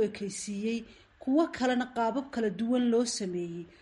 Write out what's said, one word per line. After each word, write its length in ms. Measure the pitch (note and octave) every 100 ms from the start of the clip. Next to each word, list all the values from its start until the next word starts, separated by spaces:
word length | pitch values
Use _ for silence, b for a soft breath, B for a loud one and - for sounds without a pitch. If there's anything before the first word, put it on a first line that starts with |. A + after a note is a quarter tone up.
| G#3+
ekaysiiyey, 760 | G#3 G3+ G3 - G3 G#3+ A#3 A3+ B B _
kuwo 240 | - C#4 D#4+
kalena 340 | - B3+ B3+ B3
qaabab 380 | A#3 A3+ A#3 C4+
kala 200 | - A3
duwan 360 | F3+ A3+ B3 A#3+
loo 160 | A#3 A#3+
sameeyey, 600 | - G3 F3+ F3 E3+ E3+ b